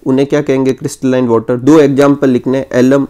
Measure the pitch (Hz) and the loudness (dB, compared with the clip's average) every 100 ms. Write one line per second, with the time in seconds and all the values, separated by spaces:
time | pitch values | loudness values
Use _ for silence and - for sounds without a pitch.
0 | - 131 143 147 147 135 135 127 143 - | -4 -2 0 -2 -2 -2 -2 -4 -8 -6
1 | 131 127 123 113 113 123 120 160 143 135 | -2 -2 0 -2 0 -2 2 4 4 2
2 | 143 143 139 123 127 131 131 127 131 139 | 2 2 0 0 -2 -4 -2 0 2 2
3 | 135 | -2